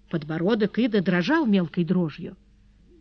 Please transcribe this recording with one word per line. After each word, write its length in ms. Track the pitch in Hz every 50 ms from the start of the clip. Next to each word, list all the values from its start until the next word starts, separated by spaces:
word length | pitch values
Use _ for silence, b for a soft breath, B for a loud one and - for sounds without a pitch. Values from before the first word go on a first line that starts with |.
| _ _
Подбородок 680 | - 165 147 151 156 160 165 196 240 214 214 190 - 208
Иды 240 | 240 247 208 208
дрожал 440 | 165 185 175 175 170 220 302 330 311
мелкой 380 | 220 202 190 175 - - 185 175
дрожью. 520 | 156 190 185 175 151 - - 170 202 196 - _ _ _ _ _ _ _ _ _ - - -